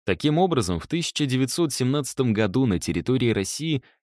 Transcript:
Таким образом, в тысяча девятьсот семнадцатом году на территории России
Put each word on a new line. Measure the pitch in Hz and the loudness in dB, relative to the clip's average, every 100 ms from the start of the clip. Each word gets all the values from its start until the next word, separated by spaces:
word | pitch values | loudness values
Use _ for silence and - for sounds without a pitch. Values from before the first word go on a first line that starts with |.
| - | -4
Таким | 92 147 151 | 0 0 2
образом, | 185 147 90 87 | 2 2 0 -2
в | - | -4
тысяча | 170 160 - 143 | -4 -4 -4 -2
девятьсот | 127 131 - 165 | 0 0 0 -2
семнадцатом | - 127 147 139 - 127 | 0 0 0 -2 -2 0
году | 107 107 123 131 | 2 2 2 2
на | 87 | 0
территории | - 80 85 131 120 | 0 -2 0 2 2
России | 101 98 - 160 143 - _ | 0 -2 -4 -2 -2 -4 _